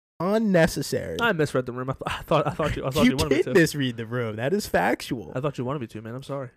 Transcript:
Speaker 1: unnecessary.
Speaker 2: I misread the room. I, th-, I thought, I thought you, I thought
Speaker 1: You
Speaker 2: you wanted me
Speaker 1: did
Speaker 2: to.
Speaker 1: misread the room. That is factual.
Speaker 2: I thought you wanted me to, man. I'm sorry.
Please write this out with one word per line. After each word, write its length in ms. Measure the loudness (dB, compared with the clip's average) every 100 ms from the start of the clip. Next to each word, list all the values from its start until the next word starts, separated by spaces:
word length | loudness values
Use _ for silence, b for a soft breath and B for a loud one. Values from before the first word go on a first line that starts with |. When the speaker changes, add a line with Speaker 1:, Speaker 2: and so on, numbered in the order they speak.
| _ -6
Speaker 1:
unnecessary. 960 | 0 2 4 6 4 2 -4 -4 -4 0
Speaker 2:
I 120 | 0
misread 340 | 2 0 0 -2
the 60 |
room. 180 | -4 -6
I, 20 |
th-, 100 | -6 -6
I 160 | -6
thought, 240 | 0 2 2
I 40 |
thought 260 | 0 -2 -2
you, 80 |
I 60 | -2
thought 140 | 4
Speaker 1:
You 80 | 4
Speaker 2:
you 40 | 4
wanted 140 | 2
me 60 | 2
Speaker 1:
did 80 |
Speaker 2:
to. 100 | 4
Speaker 1:
misread 420 | 4 4 2 -2 -2
the 100 | -4
room. 300 | -4 -2 -2
That 160 | -2
is 140 | -2 0
factual. 680 | 0 2 -2 -4 -8 -6
Speaker 2:
I 60 | -4
thought 160 | -4 -4
you 80 |
wanted 160 | -4 -4
me 60 | -8
to, 140 | -10
man. 120 | -12
I'm 80 | -12
sorry. 280 | -10 -10 -10